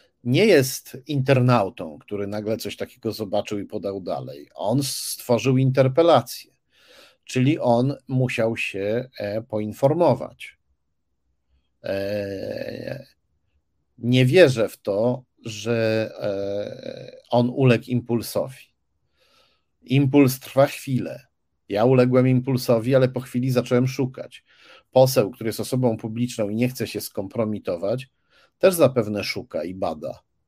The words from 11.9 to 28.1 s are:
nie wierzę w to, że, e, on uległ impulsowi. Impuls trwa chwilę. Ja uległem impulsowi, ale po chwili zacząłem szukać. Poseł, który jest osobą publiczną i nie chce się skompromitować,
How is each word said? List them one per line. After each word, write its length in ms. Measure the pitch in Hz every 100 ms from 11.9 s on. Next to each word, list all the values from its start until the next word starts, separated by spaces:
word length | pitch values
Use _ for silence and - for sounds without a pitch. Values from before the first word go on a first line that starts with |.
| 98 98 104 101 98 101 - - 110 - 131 131 _ _ _ _ _ _ _ _ _
nie 280 | 117 127 131
wierzę 420 | 175 156 127 101
w 80 | -
to, 480 | - 98 120 123 - _
że, 640 | 117 104 107 117 110 110 107 -
e, 1000 | 104 98 98 101 104 - - - - - -
on 200 | 120 123
uległ 340 | 127 131 113
impulsowi. 920 | - 120 113 120 98 101 71 - - _ _ _ _ _ _ _ _ _ _ _
Impuls 580 | - 131 139 143 135 127
trwa 260 | - 131 139
chwilę. 600 | - - 127 85 67 _ _ _ _ -
Ja 160 | 98
uległem 440 | 120 131 127 127 127
impulsowi, 680 | 127 127 127 - 117 113
ale 140 | 135 127
po 120 | 127
chwili 300 | - 123 127
zacząłem 380 | 123 123 123 131
szukać. 560 | - 131 - - - _ _ - - _
Poseł, 400 | 131 131 135 101
który 180 | - 110
jest 120 | 104
osobą 360 | 104 127 127 110
publiczną 520 | 113 110 120 - 104
i 60 |
nie 140 | 110 123
chce 180 | 135 110
się 140 | 104
skompromitować, 1080 | - - 98 113 107 104 - 87 98 127 131